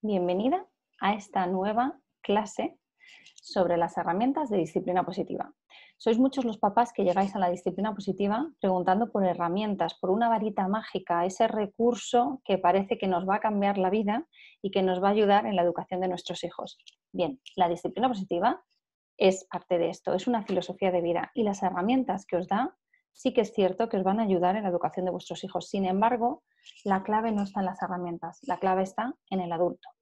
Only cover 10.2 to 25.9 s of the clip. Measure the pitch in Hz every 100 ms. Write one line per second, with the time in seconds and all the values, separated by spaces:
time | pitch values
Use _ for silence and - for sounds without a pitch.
10.2 | 233 226 214 208 190 214 220 185 185 170
11.2 | 175 190 226 220 208 _ 233 240 - 240
12.2 | 247 262 - 190 180 185 196 233 196 180
13.2 | 190 208 220 208 202 202 185 208 202 220
14.2 | 330 _ - _ 196 196 190 180 196 208
15.2 | 208 202 208 185 175 170 180 185 185 175
16.2 | - 175 175 - - - - _ _ 185
17.2 | 170 139 - - 175 170 170 - 254 220
18.2 | 190 175 202 381 _ _ _ _ _ _
19.2 | 190 190 - 180 - 175 170 175 - 180
20.2 | 190 233 208 185 175 190 196 180 170 170
21.2 | - - 214 202 190 180 190 262 254 202
22.2 | - 175 185 196 269 - _ _ _ _
23.2 | 269 254 214 - 190 185 226 208 185 202
24.2 | 220 190 180 196 202 175 170 - 185 180
25.2 | - 185 190 180 170 202 190